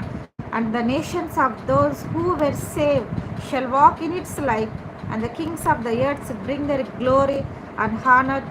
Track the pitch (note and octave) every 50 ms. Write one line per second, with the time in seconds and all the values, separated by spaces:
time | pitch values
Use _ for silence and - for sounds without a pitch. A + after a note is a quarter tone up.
0 | F#3+ - - - - - _ - - - - A3 A#3 A3 G#3+ A#3+ A3 A#3 C4 D#4
1 | D4+ - - F4 D#4+ - - E4 C#4 B3+ G#3+ - - - C4 C#4 C#4+ D4 C#4 -
2 | - - - D#4+ E4+ F4+ F4+ D4 D4+ C#4+ C4 - - - - D#4 D4 D4 C#4+ C4
3 | G#3+ - - - - - - - - - C#4+ B3+ C4 A#3+ B3+ C4+ D4 E4+ - -
4 | D#4+ D#4 E4+ F4+ D4 - - - D4 C4 A3 A3 A3 A3 - - - - - -
5 | - - G#3+ A3 A3+ A#3+ A#3+ - D#4+ D4+ E4 - - - D4+ B3+ A3+ A#3 A3+ A#3+
6 | C4 C#4 C#4+ C#4+ - - B3+ - - - C#4 C#4 C#4+ C#4+ C#4+ C4+ C4 - - -
7 | A#3+ B3+ C4 C4+ C#4 C4+ - - - - - - - - - - G#3 G#3+ A3 A3
8 | - C4 B3 B3+ C4 C4 C4+ C#4 C4+ -